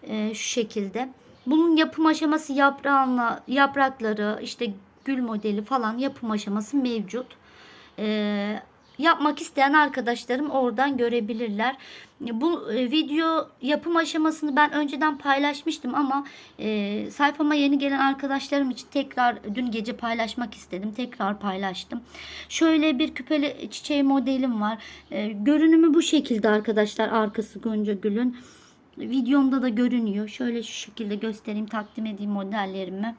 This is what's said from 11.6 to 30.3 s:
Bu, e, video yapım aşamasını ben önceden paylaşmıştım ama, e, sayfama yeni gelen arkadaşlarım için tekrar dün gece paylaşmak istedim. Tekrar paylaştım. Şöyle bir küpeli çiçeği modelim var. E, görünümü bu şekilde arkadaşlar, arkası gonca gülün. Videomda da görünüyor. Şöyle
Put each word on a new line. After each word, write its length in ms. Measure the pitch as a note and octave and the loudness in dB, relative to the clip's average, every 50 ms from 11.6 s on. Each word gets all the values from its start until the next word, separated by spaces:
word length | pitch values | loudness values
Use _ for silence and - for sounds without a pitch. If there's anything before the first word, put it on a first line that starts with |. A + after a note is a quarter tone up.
| A3 B3 C4+ - - - - - - - _ _ | -2 -2 -2 -4 -12 -20 -20 -20 -20 -20 _ _
Bu, 520 | - A#3+ A#3 A3+ B3+ E4 F4 D4+ - - - | -8 -6 -4 0 0 0 0 0 -4 -4 -2
e, 180 | B3 B3+ A#3+ | -2 0 0
video 580 | B3 D#4 D#4 C4 D4 D4+ E4 D#4+ D#4+ D#4+ C#4+ - - _ - | 2 0 0 0 0 0 2 2 0 0 -2 -4 -10 _ -2
yapım 340 | B3 D4 D4 D4 D#4+ F4 | -2 -2 0 0 0 0
aşamasını 600 | E4 E4 - - E4 D#4 D#4+ D4+ D#4 - D4+ C4+ | 2 0 0 0 2 2 2 2 0 -2 0 4
ben 160 | C#4+ D4+ D4 C#4+ | 4 4 4 4
önceden 460 | C#4+ D4+ C#4 C#4 C4+ D4+ D#4 D4 C#4+ | -2 -2 -2 -2 0 0 0 0 -2
paylaşmıştım 760 | - C#4+ C4+ C#4 C#4+ D4 C#4+ C#4+ - D#4+ D#4 - - B3+ - | 0 0 2 2 2 0 0 -2 -4 -6 -6 -4 -6 -4 -2
ama, 320 | C#4 D4 B3+ C4+ C#4 C#4 - - - - - - - | -2 0 0 0 -2 -4 -6 -14 -20 -20 -20 -14 -8
e, 520 | - G#3+ G#3+ G#3+ G3+ G3+ G#3 G#3+ G#3 G3 | -4 -4 -2 -2 -2 -2 -4 -4 -6 -6
sayfama 440 | G3+ - C#4+ C#4+ D4 D4 D#4 D4 D4+ | -2 2 2 2 2 2 0 2 4
yeni 240 | D4 C#4+ C#4 C#4 C#4+ | 4 4 4 4 2
gelen 200 | C4+ C#4 C#4 C4+ | 2 0 0 2
arkadaşlarım 720 | C4+ C4+ C#4 C4+ - C#4 C4+ C4+ C4+ - C#4+ C#4+ C#4+ C4 | 2 0 0 0 -2 -2 -2 -2 -2 0 0 0 0 0
için 180 | B3 - - - | -2 -6 -10 -6
tekrar 460 | - C#4+ C4+ C4+ - - B3 A#3+ A#3 - - - G3+ | -4 -4 -4 -2 -2 0 2 2 0 0 -6 -8 -6
dün 160 | B3 B3+ B3 | -4 -4 -2
gece 260 | G#3+ A3+ G#3 A3+ A#3+ | -2 -4 -4 -4 -6
paylaşmak 580 | A#3+ - A#3 A3+ A#3 A3+ A3 - - A#3+ A#3 - | -6 -4 -4 -2 -2 -2 -4 -2 -6 -6 -6 -8
istedim. 380 | - - - - F3+ G3 G#3+ G#3 | -14 -14 -10 -10 -8 -6 -8 -6
Tekrar 440 | - B3+ A#3+ - - G#3+ G3 G#3 G#3 | -6 -8 -8 -6 -4 -2 -2 -2 -2
paylaştım. 600 | - G#3 F#3 F#3+ G3+ F#3+ F#3 F#3 - - - A#3+ - - - - - - - - - - | -4 -4 -4 -2 -4 -4 -6 -6 -10 -10 -10 -10 -10 -12 -18 -18 -16 -16 -16 -16 -16 -8
Şöyle 500 | - - E4 E4 D#4+ D#4+ D4 D#4 D4+ B3+ | -2 2 4 4 4 4 4 2 2 2
bir 160 | D#4 D4+ - | 0 -2 -2
küpeli 540 | - B3+ - D#4 D4+ C#4+ C#4+ - - - G#3+ | -8 -4 0 0 0 2 0 -2 -6 -12 -12
çiçeği 320 | - - - - D4+ C#4+ C#4 | -12 -12 -6 -2 0 2 2
modelim 580 | C4+ C#4 C#4 B3 B3+ C4+ C4 B3+ C4 A#3+ G#3+ | 4 4 2 2 2 0 0 0 -2 -2 0
var. 180 | G#3 G#3 A3+ G#3+ - - - - - - | -2 -2 -4 -4 -10 -18 -20 -20 -18 -10
E, 160 | - - G#3 | -6 -4 -4
görünümü 680 | G#3+ A3 G3+ G#3 C4 D4 D4+ D#4 D#4+ D#4+ D#4+ E4 E4+ C#4 | -4 -4 -2 2 4 4 6 6 8 8 8 8 8 6
bu 80 | E4 D#4+ | 6 4
şekilde 460 | - - D4+ C#4+ - B3 G#3+ G3 A3 | 4 2 2 2 2 -2 2 4 4
arkadaşlar, 600 | G#3+ G#3+ G#3+ A#3 A3 G#3 G#3 G#3 - - A3 G#3+ | 4 4 2 2 2 2 2 2 2 -2 -2 0
arkası 500 | - A3+ G#3+ G#3 G#3 - G#3 - - G3 | 2 0 0 0 -2 -4 -6 -6 -8 -8
gonca 340 | - A#3 A3 G#3+ G#3+ G3+ G#3+ | -6 -4 -2 -2 0 -2 -2
gülün. 440 | F#3+ - G#3+ G3+ G#3+ B3 B3+ B3 - - - - - - - - _ _ _ _ - | -2 -2 -2 0 0 0 -2 -2 -4 -16 -20 -20 -20 -20 -20 -20 _ _ _ _ -12
Videomda 640 | - G#3+ A#3 C4+ B3+ A3+ C#4 C#4+ C4+ C4+ B3+ C#4 A#3+ | -10 -4 -2 -2 2 4 4 4 4 4 4 2 0
da 60 | B3+ | 0
görünüyor. 600 | A3 G#3 B3 B3 B3 B3 A3+ G#3+ G3 G3+ G#3+ | 2 2 2 2 2 2 0 0 0 -2 -4
Şöyle 340 | G#3+ | -6